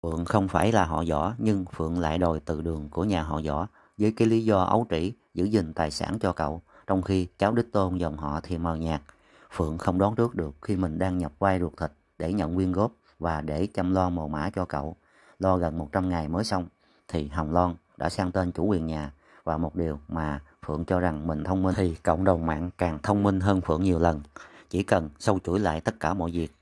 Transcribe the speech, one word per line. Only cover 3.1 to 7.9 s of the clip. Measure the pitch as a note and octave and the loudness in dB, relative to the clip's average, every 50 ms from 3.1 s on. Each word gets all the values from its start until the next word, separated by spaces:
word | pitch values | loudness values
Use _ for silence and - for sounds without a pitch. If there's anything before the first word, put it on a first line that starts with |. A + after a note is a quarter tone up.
| G2+ E2+ D#2 | 0 0 0
họ | D2+ D2+ D#2 D2+ | -2 -4 -4 -2
Võ | D2+ D2 D2 F2 A2 _ _ _ _ _ - | -2 -2 -2 -4 -6 _ _ _ _ _ 0
với | G#2 G#2+ A2 | 0 0 2
cái | - A#2 A2+ | 4 4 4
lý | A2+ A2+ A2+ | 4 4 4
do | A2 G#2 F#2+ F#2 | 4 4 4 4
ấu | F2+ F#2+ A2+ A#2 A2+ | 4 2 2 2 0
trĩ, | - D#2+ E2 F#2+ C3 _ _ _ _ | -2 -2 -2 -2 -4 _ _ _ _
giữ | D#2+ F2 | -2 0
gìn | G2+ G#2+ G#2+ E2 D#2 D#2 | 2 2 2 0 0 -2
tài | - E2 D#2 | -2 -2 -2
sản | D2+ - - - F2+ A2 | -2 -4 -6 -4 -4 -2
cho | G#2+ G2 F2 | 0 -2 0
cậu, | - D#2+ D2 D#2 E2+ - _ _ - - | 0 -2 -4 -4 -6 -10 _ _ -20 -4
trong | - G2 F#2+ F2+ | 0 0 0 2
khi | - G2 F#2+ F2+ F2+ _ _ | 2 0 0 0 -2 _ _
cháu | G2 G2+ A2+ | 0 2 2
đích | A#2 A#2 - - | 2 -2 0 0
tôn | G#2 F#2+ F2+ | 0 2 2